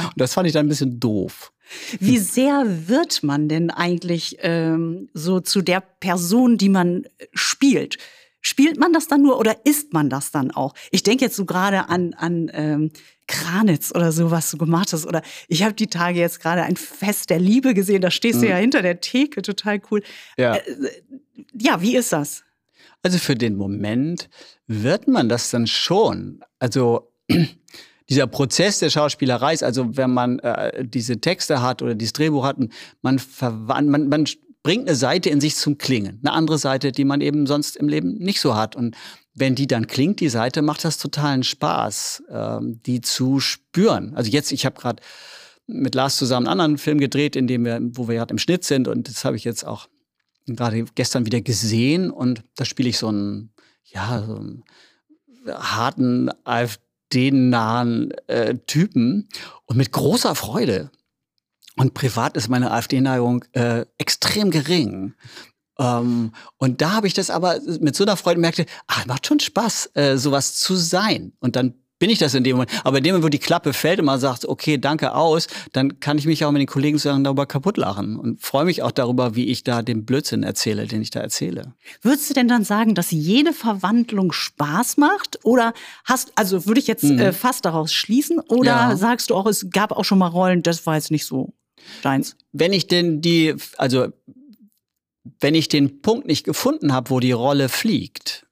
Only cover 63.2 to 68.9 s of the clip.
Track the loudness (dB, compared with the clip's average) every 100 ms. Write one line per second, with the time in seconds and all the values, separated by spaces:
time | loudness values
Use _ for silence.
63.2 | 0 0 -2 -2 0 0 -4 -8 -6 -2
64.2 | -2 0 2 2 2 0 0 -4 -10 -12
65.2 | -20 -20 -20 _ _ -4 0 0 0 0
66.2 | -2 -8 -20 _ -2 0 0 0 0 -2
67.2 | -2 0 0 0 -4 -2 -2 2 0 2
68.2 | 0 2 2 0 -4 -8 -6